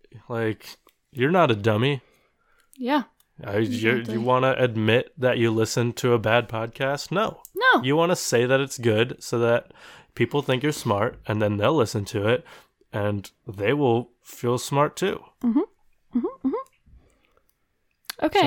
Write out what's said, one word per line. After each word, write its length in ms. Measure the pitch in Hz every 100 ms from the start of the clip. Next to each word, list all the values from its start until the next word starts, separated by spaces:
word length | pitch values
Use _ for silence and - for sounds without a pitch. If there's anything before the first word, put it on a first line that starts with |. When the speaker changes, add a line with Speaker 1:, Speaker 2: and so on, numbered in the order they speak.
| _ 110 -
Speaker 1:
Like, 500 | 117 113 107 - - _ _ _
you're 180 | - 135
not 200 | 185 156
a 40 | 107
dummy. 460 | 107 107 131 139 _ _ _ _ _ _ _ -
Speaker 2:
Yeah. 280 | 247 294 - _ _ -
Speaker 1:
Uh, 100 | - 104
you, 20 | 113 117 110 123
Speaker 2:
Exactly. 180 | 117
Speaker 1:
you 80 | 110
wanna 320 | 117 127 131 131
admit 580 | 127 110 110 117 - -
that 220 | 123 117
you 100 | 113
listen 440 | 110 110 - 120
to 200 | 117 123
a 60 | 120
bad 280 | 107 120 113
podcast? 600 | 113 117 - 135 143 -
No. 300 | 175 220 - - 370
Speaker 2:
No. 260 | 508 320
Speaker 1:
You 140 | 131 151
wanna 200 | 170 175
say 300 | - 120 123
that 140 | 135
it's 180 | 139 -
good 380 | 117 107 123 -
so 200 | - 120
that 320 | 117 117 - - - - _
people 280 | - 117 147
think 180 | 139 127
you're 100 | 147
smart, 480 | 147 120 101 117 - -
and 140 | 107
then 160 | 104 101
they'll 160 | 107 156
listen 300 | 107 113 98
to 220 | 107 101
it, 160 | 123 - - _ _ _
and 380 | 110 104 104 95 _ -
they 260 | 101 123
will 380 | 147 135 117 120 _
feel 360 | - - 120 123
smart, 360 | - 139 147 -
too. 280 | 185 - - -
Speaker 2:
Mm-hmm. 160 | 240 233 415 _ _ _ _ 240
Mm-hmm. 300 | 330 539 262
Mm-hmm. 1800 | 427 - _ _ - _ _ _ _ _ _ _ _ _ _ - - 311
Okay. 140 | 403